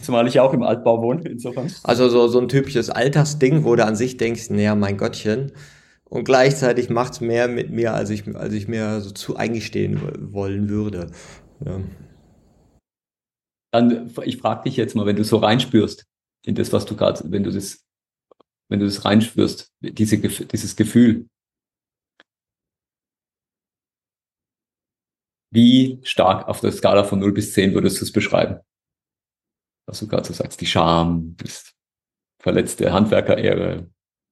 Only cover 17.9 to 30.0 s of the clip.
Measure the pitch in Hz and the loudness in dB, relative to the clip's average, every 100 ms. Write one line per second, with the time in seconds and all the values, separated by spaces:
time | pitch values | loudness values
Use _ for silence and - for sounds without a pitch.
17.9 | _ _ _ _ _ _ _ _ 101 101 | _ _ _ _ _ _ _ _ -2 0
18.9 | - 98 107 107 - 101 - - _ - | -2 2 2 2 0 0 -2 -16 _ -14
19.9 | - 107 107 - - - 110 104 - 107 | -4 0 0 0 -6 -8 -6 -8 -2 2
20.9 | 117 120 - - _ _ _ _ _ _ | 6 6 4 -6 _ _ _ _ _ _
21.9 | _ _ _ _ _ _ _ _ _ _ | _ _ _ _ _ _ _ _ _ _
22.9 | _ _ _ _ _ _ _ _ _ _ | _ _ _ _ _ _ _ _ _ _
23.9 | _ _ _ _ _ _ _ _ _ _ | _ _ _ _ _ _ _ _ _ _
24.9 | _ _ _ _ _ _ 110 120 131 131 | _ _ _ _ _ _ 4 6 6 4
25.9 | 131 - - 90 95 - 104 104 - 98 | -2 -4 2 2 2 -4 -4 -4 0 2
26.9 | 98 98 98 101 101 107 - 95 95 92 | 2 2 0 0 0 -2 0 2 2 0
27.9 | - - 107 - - - - _ _ _ | -2 -4 -2 0 0 0 -4 _ _ _
28.9 | _ _ _ _ _ _ _ _ _ - | _ _ _ _ _ _ _ _ _ -18
29.9 | - | -12